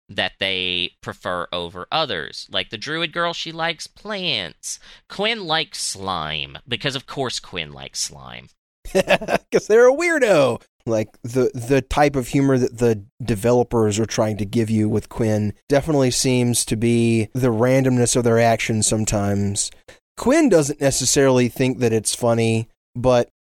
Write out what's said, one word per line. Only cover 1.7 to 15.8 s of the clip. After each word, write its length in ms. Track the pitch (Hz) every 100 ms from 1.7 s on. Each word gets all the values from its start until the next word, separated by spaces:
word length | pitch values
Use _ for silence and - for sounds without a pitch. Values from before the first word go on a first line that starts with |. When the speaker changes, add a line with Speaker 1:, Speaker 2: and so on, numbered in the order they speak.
| 90 90
Speaker 1:
others. 540 | 151 147 90 62 - -
Like 200 | 98 92
the 80 | 110
druid 340 | 131 160 170
girl, 200 | 170 170
she 200 | 170 165
likes 340 | 165 165 165 -
plants. 920 | _ 202 208 180 120 85 - - - - - -
Quinn 360 | - 208 233
likes 360 | 175 160 156 -
slime, 800 | - 98 95 90 76 78 69 71 -
because 300 | 117 143 131
of 100 | -
course 320 | - 123 -
Quinn 340 | - 90 78
likes 280 | 69 69 -
slime. 480 | - 73 64 60 - _ _
Speaker 2:
<laughs> 260 | _ -
'Cause 720 | 190 - 190 214 - - 190 -
they're 200 | 214 247
a 60 |
weirdo. 640 | 277 349 320 233 170 131 113 _ _ -
Like, 240 | 110 110 _
the, 280 | 120 127 123
the 280 | 127 117 135
type 340 | - - 147 139
of 120 | 120
humor 280 | 143 139 131
that 220 | 123 117
the 260 | 120 107 101 -
developers 800 | 113 107 113 123 120 120 107 104
are 60 | 110
trying 320 | - 107 104
to 80 | 101
give 240 | 117 110
you 180 | 110 107
with 220 | 110 -
Quinn 420 | - 113 107 107 - -
definitely 420 | 139